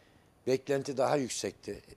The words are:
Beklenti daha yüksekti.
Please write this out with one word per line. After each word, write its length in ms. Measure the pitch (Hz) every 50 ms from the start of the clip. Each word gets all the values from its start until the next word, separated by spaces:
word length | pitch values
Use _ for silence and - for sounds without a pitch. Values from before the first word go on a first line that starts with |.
| _ _ _ - _ _ _ _ _
Beklenti 500 | 120 131 131 - - 139 139 131 143 135
daha 180 | 120 127 123 147
yüksekti. 680 | 147 131 107 - - - 101 90 - - 104 101 - - - -